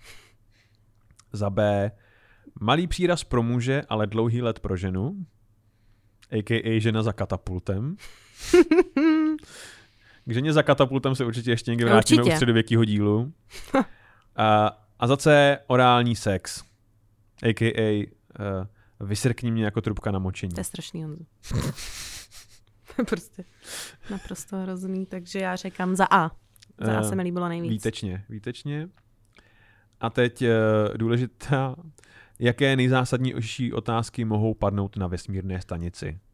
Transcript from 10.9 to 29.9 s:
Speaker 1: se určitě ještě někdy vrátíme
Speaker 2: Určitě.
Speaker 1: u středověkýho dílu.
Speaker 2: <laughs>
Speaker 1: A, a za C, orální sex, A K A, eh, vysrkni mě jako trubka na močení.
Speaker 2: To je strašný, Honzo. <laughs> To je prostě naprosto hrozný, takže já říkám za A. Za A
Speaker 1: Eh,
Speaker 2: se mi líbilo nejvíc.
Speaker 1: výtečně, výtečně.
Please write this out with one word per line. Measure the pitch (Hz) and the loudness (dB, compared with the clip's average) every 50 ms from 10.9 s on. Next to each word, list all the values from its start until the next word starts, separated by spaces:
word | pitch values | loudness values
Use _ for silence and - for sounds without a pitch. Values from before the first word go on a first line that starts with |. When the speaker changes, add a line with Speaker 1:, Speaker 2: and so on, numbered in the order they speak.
| 135 135 - 135 135 | 2 0 0 0 0
Speaker 1:
se | 131 131 | 0 -2
určitě | 117 113 120 117 123 | -2 -2 -4 0 0
ještě | 117 117 - - | 0 0 0 -2
někdy | 117 117 117 | -2 0 2
vrátíme | 117 113 113 110 - - - 120 | 6 6 6 6 8 6 6 6
Speaker 2:
Určitě. | 123 160 | 4 2
Speaker 1:
u | |
středověkýho | 156 127 120 113 113 113 - 117 113 117 | 4 4 4 4 4 4 4 4 4 4
dílu. | 107 104 104 104 104 104 110 120 147 - _ _ - - - - - - 269 - | 4 2 2 2 2 2 2 0 -2 -8 _ _ -20 -18 -16 -12 0 0 0 0
Speaker 2:
<laughs> | - - - - - _ _ _ _ - | 0 -4 -20 -20 -20 _ _ _ _ -2
Speaker 1:
A, | - 110 107 107 107 107 104 - - _ _ _ - | 0 4 4 6 6 4 2 0 -4 _ _ _ -4
a | 120 | 0
za | 120 135 | 2 2
C, | 139 - 160 147 143 143 143 143 - - | 2 4 6 6 8 6 6 4 0 0
orální | - 127 123 127 123 123 123 120 120 117 | 0 4 6 6 6 6 6 4 2 0
sex, | - - 107 98 92 - - - - - _ _ _ _ _ _ _ _ _ _ _ _ _ _ - - | -2 0 -2 -2 -2 -2 -8 -14 -14 -16 _ _ _ _ _ _ _ _ _ _ _ _ _ _ -4 -2
A | 117 110 | 0 0
K | - 113 | 2 0
A, | 117 113 113 | -2 0 0
eh, | 110 107 107 104 101 - - _ _ _ - 101 101 101 98 95 92 104 _ _ _ _ _ - | 0 0 0 -2 -2 -6 -10 _ _ _ -14 -10 -8 -6 -6 -6 -8 -10 _ _ _ _ _ -12
vysrkni | 104 98 104 - - 127 117 - 123 120 | -8 -6 -4 0 0 -2 -2 0 -4 -4
mě | 113 113 110 | -2 0 0
jako | 104 104 113 | -2 -2 -2
trubka | - 113 104 - - 110 | -4 -4 -6 -4 -4 -4
na | 98 95 | -2 -2
močení. | 95 92 92 - - 92 87 | -2 -4 -6 -6 -8 -8 -8
Speaker 2:
To | 95 | -8
je | 95 | -10
strašný, | - - - - - - 165 160 | -10 -10 -12 -14 -12 -12 -12 -12
Honzo. | 156 147 165 165 - _ _ - - - | -10 -12 -14 -18 -20 _ _ -12 -6 -6
<laughs> | 117 - - - - - - - - - - - - - - - - - _ - - _ _ _ _ _ - - | -4 -4 -6 -8 -10 -12 -14 -12 -14 -14 -14 -14 -16 -18 -20 -20 -20 -20 _ -20 -20 _ _ _ _ _ -14 -4
To | - 240 | -4 -2
je | |
prostě | - 226 185 - - _ - 185 _ _ _ - - - - - - - - - - | -2 -2 -6 -6 -12 _ -20 -20 _ _ _ -20 -16 -14 -14 -14 -16 -18 -20 -14 -12
naprosto | 208 190 - - 190 - - - 202 | -12 -12 -10 -12 -14 -14 -12 -12 -10
hrozný, | 190 185 190 185 180 190 190 190 190 190 | -8 -8 -8 -8 -8 -8 -8 -6 -6 -8
takže | - - 185 175 175 - 196 | -8 -10 -14 -12 -10 -8 -6
já | 190 185 185 | -6 -6 -6
říkám | 185 - 190 - - 180 185 185 | -6 -8 -12 -8 -4 -2 -2 2
za | 180 190 - | 2 2 4
A. | - 190 160 160 - - _ _ _ _ - _ - - | 4 4 2 2 -4 -10 _ _ _ _ -20 _ -14 -6
Za | - 110 110 107 | -2 0 0 0
A | |
Speaker 1:
Eh, | - | 0
Speaker 2:
se | 107 104 | -2 -2
mi | 190 180 | -2 -2
líbilo | 180 175 180 175 175 | -2 -4 -4 -4 -4
nejvíc. | 170 170 170 165 | -4 -6 -4 -4
Speaker 1:
výtečně, | 110 107 - 113 - - - 98 90 95 101 - | -4 -2 -2 -4 -4 -4 -8 -8 -8 -8 -10 -12
výtečně. | 110 107 101 120 123 - - 147 147 151 160 185 _ _ _ _ _ _ _ _ _ _ _ _ _ _ _ _ _ _ _ _ | -14 -12 -10 -10 -12 -10 -8 -8 -8 -8 -8 -10 _ _ _ _ _ _ _ _ _ _ _ _ _ _ _ _ _ _ _ _